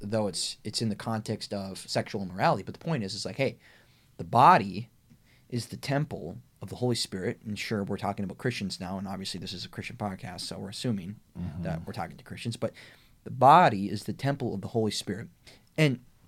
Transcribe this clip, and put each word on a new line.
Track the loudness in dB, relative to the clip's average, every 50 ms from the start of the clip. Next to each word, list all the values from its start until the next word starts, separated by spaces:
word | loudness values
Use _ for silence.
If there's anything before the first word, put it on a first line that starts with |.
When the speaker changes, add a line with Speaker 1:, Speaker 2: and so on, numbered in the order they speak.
Speaker 1:
though | -6 -2 0 0 0
it's, | 0 -2 -2 -4 -6 -6 -8 -8
it's | -6 -4 -2
in | 0 0
the | -2
context | -2 -4 -4 -4 -4 -2 -4 -4 -4 -4 -4 -4
of | -4 -4 -6 -8
sexual | -10 -8 -4 -2 -2 -2 -2 -4 -6
immorality. | -4 -4 -2 2 2 4 2 2 -2
But | -8 -10
the | -8 -4
point | -2 -2 0 -2
is, | -4 -6
it's | -6 -8
like, | -6 -2
hey, | 0 0 0 0 -4 -18 -20 -20 -20 -20 _ _ _ _ _ _
the | -10 -4
body | 2 6 8 10 10 10 8 6 2 -4 -6 -8 -10 _ _ _ _ -20 -20 _ _ -20 _ _ -6
is | -6 -6 -6
the | -6 -10
temple | -10 -4 0 0 0 0 0 -4 -8 -8 -8 -10 -10 -14 _ _ -14
of | -12 -10
the | -4
Holy | 0 2 2 2
Spirit. | 2 0 -4 -4 -4 -2 -2 -4 -4 -6
And | -8 -6
sure, | -6 -4 -2 -2 -2 0
we're | -2 -2
talking | -2 -2 -2 -2 -2 -4
about | -6 -6
Christians | -4 -4 -4 -4 -2 -4 -6 -6 -6
now, | -6 -6 -6
and | -6 -6
obviously | -6 -6 -6 -8 -8 -8 -8
this | -8 -8 -10
is | -10 -12
a | -12
Christian | -10 -10 -10 -8 -6
podcast, | -6 -6 -6 -6 -6 -10 -10 -10 -10
so | -10 -10 -8 -8
we're | -10 -10
assuming | -8 -4 -2 -2 -2 -2 -4 -8 -12 -12 _ _ -10 -8
Speaker 2:
Mm-hmm. | -8 -6 -6 -6 -4
Speaker 1:
that | -4 -4 -4 -6
we're | -8 -6
talking | -6 -6 -8 -8
to | -14 -14
Christians. | -14 -12 -8 -6 -6 -4
But | -2 -4 -6 -6 -8 -20 -20 -20 -20 -20 -20 -20 -18 -14
the | -8
body | 0 6 10 10 12 12 10 8 6 4 0 -2
is | -2 -4 -4
the | -6 -6
temple | -2 -2 -2 -2 0 -2 -2 -2
of | -4
the | -4 -2
Holy | 0 0 2 2
Spirit. | 0 -2 -4 -4 -6 -6 -6 -12 -16 _ -20 -20 -20 -20 _ _ 2
And, | 4 4 4 4 0 -6 -16 -20 _ -20